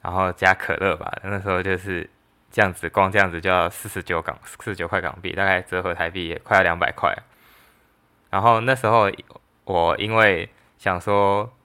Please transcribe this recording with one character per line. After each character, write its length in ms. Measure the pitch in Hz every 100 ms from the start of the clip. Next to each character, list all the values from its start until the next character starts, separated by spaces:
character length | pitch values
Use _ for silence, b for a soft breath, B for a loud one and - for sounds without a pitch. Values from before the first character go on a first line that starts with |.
然 120 | 87
后 200 | 92 92
加 220 | 87 92
可 200 | 95 - 78
乐 200 | 95 80
吧。 160 | - -
那 160 | 98 101
时 100 | 98
候 140 | 92
就 140 | 95 92
是 320 | 95 90 82 _ _ _ _
这 120 | -
样 100 | 101
子， 160 | 90 85
光 240 | 104 95
这 60 | 101
样 120 | 95
子 100 | 85
就 100 | 90
要 180 | 90 85
四 200 | - 104
十 140 | 95
九 180 | 85 85
港， 140 | 80 -
四 200 | - -
十 100 | -
九 140 | 95 85
块 120 | 101
港 140 | 85 92
币， 120 | 92
大 120 | 92
概 160 | 98 92
折 220 | 92 90
合 100 | 92
台 160 | 85 82
币 200 | 92 85
也 100 | 82
快 180 | - 101
要 60 |
两 160 | 90 85
百 120 | 85
块。 220 | - 80 - - b b b b b b _ _ _ _
然 100 | 95
后 200 | 110 113
那 140 | 120
时 120 | 127 113
候 240 | 113 101 - - - _ _
我 300 | - 92 85 78
因 160 | 107
为 340 | 110 107 87 - _ b _
想 200 | - 90
说 540 | 107 101 98 101 110 _